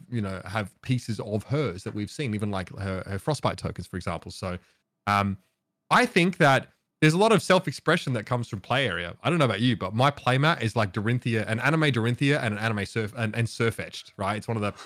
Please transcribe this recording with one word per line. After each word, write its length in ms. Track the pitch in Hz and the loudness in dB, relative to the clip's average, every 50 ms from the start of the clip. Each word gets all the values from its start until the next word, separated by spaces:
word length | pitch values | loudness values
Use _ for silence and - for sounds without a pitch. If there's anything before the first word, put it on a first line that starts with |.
| - - | -12 -8
you 100 | 123 117 | -6 -4
know, 220 | 104 95 95 92 - | -4 -4 -6 -8 -8
have 340 | 98 98 110 104 92 - _ - | -6 -4 -4 -4 -6 -8 _ -4
pieces 380 | - 131 123 - - 110 - | -2 -2 -2 -2 -4 -6 -6
of 220 | - 107 101 110 95 | -6 -4 -4 -4 -4
hers 400 | - 131 151 151 110 85 92 - | -2 -4 -2 -2 -4 -4 -8 -10
that 100 | 110 104 | -8 -8
we've 160 | 107 104 101 | -6 -8 -8
seen, 240 | - - 151 123 107 | -6 -6 -6 -4 -4
even, 160 | 104 110 107 | -4 -4 -4
like, 180 | 101 95 92 - - - | -4 -4 -6 -8 -8 -8
her, 240 | 101 98 95 92 - | -6 -4 -4 -6 -6
her 120 | - 98 98 | -6 -8 -6
Frostbite 380 | - - 151 - - 110 90 | -4 -4 -4 -2 -2 -4 -4
tokens, 300 | 92 - 85 - - 87 | -4 -6 -8 -6 -8 -10
for 100 | - - | -10 -8
example. 340 | 92 - - 85 82 - 95 | -8 -6 -6 -8 -8 -8 -12
So, 280 | - - - 92 90 87 - _ _ _ _ _ _ _ - | -12 -10 -8 -8 -8 -8 -10 _ _ _ _ _ _ _ 0
um, 320 | 101 101 101 101 98 98 - _ _ _ _ _ _ _ _ _ - | 2 2 4 2 2 -2 -6 _ _ _ _ _ _ _ _ _ 0
I 140 | - 214 247 | 2 4 4
think 300 | 240 - 180 170 185 175 | 4 4 2 2 2 4
that 320 | - 165 143 135 127 98 - _ _ _ _ _ - | 4 6 6 6 4 2 -2 _ _ _ _ _ 2
there's 140 | - 156 156 | 4 4 6
a 40 | 175 | 6
lot 140 | 208 226 226 | 4 6 4
of 100 | 175 - | 4 4
self-expression 720 | - 185 185 180 - 135 - - - 160 175 - - 127 | 4 4 4 2 0 -6 -4 0 2 2 2 2 -2 -4
that 140 | 113 104 | -2 -2
comes 200 | - 127 123 117 | -2 -2 -2 -2
from 140 | - - 98 | -4 -8 -8
play 260 | - - 123 131 139 | -4 -2 0 0 0
area. 300 | 113 87 87 87 87 - - - | 0 -2 -2 -4 -6 -8 -4 -2
I 80 | 123 | 0
don't 80 | 165 170 | 2 4
know 60 | 147 | 4
about 140 | 120 104 98 117 | 2 2 2 2
you, 120 | 127 120 | 2 2
but 200 | 90 95 92 101 | 2 0 -2 0
my 160 | 113 127 143 | 2 2 2
playmat 500 | 139 - - 123 123 131 143 156 170 - | 2 0 0 2 2 4 4 2 2 2
is, 160 | 117 110 - | 0 -2 0
like, 160 | 120 107 98 - | 0 0 0 0
Dorinthia, 540 | 113 101 110 123 123 - 127 113 110 104 107 | -2 0 0 0 0 0 0 0 0 0 0
an 100 | 110 117 | -2 0
anime 300 | 123 135 156 160 156 147 123 | 2 2 2 4 4 4 2
Dorinthia 460 | 117 110 117 123 - 143 139 143 151 127 | 2 2 0 0 2 2 2 2 2 0
and 100 | 113 104 | -2 -2
an 60 | 104 | -2
anime 260 | 110 113 110 104 98 | -2 -2 0 -2 -2
surf, 280 | - - 117 110 104 - | -4 -2 -4 -4 -4 -4
and, 180 | 123 113 110 107 | -4 -4 -2 0
and 140 | 113 113 110 | 0 -2 -2
Surf 320 | - - 120 117 110 - | 0 0 0 0 0 -2
Etched, 320 | 85 80 - - - - - - | -8 -12 -12 -14 -16 -14 -8 -4
right? 180 | 101 95 104 | -2 -2 -2
It's 100 | 104 101 | -2 -4
one 100 | - 117 | -4 -4
of 60 | 113 104 | -2 -2
the, 120 | 104 95 - - | -2 -4 -6 -12